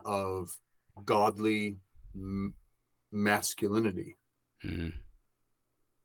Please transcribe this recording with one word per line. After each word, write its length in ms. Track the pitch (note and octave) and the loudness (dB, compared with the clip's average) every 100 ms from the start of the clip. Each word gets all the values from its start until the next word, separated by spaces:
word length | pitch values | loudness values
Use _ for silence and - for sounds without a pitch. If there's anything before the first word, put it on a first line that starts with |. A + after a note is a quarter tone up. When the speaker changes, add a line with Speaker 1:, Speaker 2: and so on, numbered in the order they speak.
Speaker 1:
of 520 | A2 G2+ F#2+ F#2 F2+ - _ _ _ - | -2 0 0 -4 -6 -12 _ _ _ -10
godly 720 | G2+ A2 G#2 G2+ G#2+ G#2+ G#2 G2 _ - - | 2 4 4 4 2 2 0 -6 _ -20 -16
m-, 380 | G2 F#2+ G2 G2 - _ _ _ _ _ | -10 -6 -4 -4 -6 _ _ _ _ _
masculinity. 1040 | G#2+ G#2 G#2 - - G#2 G#2+ A2 F2+ - - _ _ _ _ | 0 4 4 2 -2 0 2 2 0 -8 -14 _ _ _ _
Speaker 2:
Hmm. 260 | G2 F2+ E2 D#2+ - - _ _ _ _ _ _ _ _ | -8 -4 -4 -6 -14 -20 _ _ _ _ _ _ _ _